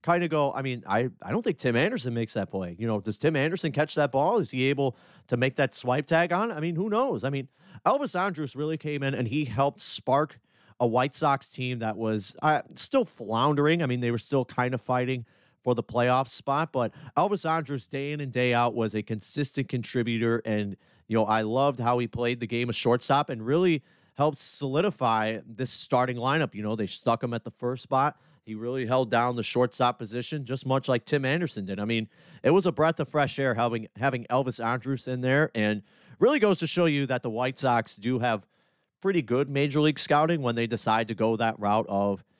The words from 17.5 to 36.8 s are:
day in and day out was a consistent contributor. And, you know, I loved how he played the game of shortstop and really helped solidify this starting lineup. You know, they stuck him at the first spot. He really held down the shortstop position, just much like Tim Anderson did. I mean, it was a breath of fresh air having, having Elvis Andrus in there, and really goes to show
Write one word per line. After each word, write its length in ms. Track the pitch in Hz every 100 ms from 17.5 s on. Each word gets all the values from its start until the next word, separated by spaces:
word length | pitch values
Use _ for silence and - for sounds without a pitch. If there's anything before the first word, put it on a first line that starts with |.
| 160 139 139 -
day 280 | 135 143
in 80 | 147
and 100 | 143
day 220 | 123 123
out 200 | 120 120
was 220 | 113 113 107
a 80 |
consistent 640 | 104 110 - - 143 - 131
contributor. 760 | 127 113 131 117 113 117 117 113
And, 320 | 107 101 95 _ _ _
you 80 | 113
know, 80 | 107
I 160 | 110
loved 380 | 107 120 143 131
how 180 | 120 123
he 100 | 117
played 320 | 123 120 123
the 80 | 117
game 220 | 120 120
of 60 | 113
shortstop 520 | 120 123 - 139 147
and 160 | 117 110
really 380 | 156 185 156 _ _ _
helped 240 | - 147 143
solidify 1000 | - - 143 139 196 - 123 110 110 110 -
this 260 | 110 127
starting 440 | - - 127 127 120
lineup. 400 | 123 151 143 98
You 80 |
know, 140 | 107 110
they 100 | 101
stuck 340 | - - 113
him 120 | 123
at 100 | 117
the 80 | 113
first 320 | - 123 127
spot. 340 | - 135 143 - _ _ -
He 100 | 110
really 320 | 117 131 117
held 240 | 127 123
down 240 | 120 120 120
the 80 |
shortstop 560 | 110 123 123 - 123 123
position, 440 | 110 117 120 151
just 220 | 131 135 131
much 240 | 135 131
like 160 | 123 -
Tim 180 | 147
Anderson 420 | 131 156 175 - 95
did. 140 | 98
I 60 | 104
mean, 240 | 117 107 _ - -
it 80 | -
was 160 | 180 175
a 60 |
breath 280 | 131 156 165
of 80 | 151
fresh 300 | 151 139 -
air 160 | 135
having, 340 | 113 120 117 107 -
having 300 | 135 127 113
Elvis 380 | 127 131 120
Andrus 440 | 113 123 131 135 -
in 140 | 127
there, 300 | 127 135 156
and 300 | 113 107 104 - _ _ -
really 200 | 226 294
goes 180 | 208 185
to 80 | 165
show 180 | -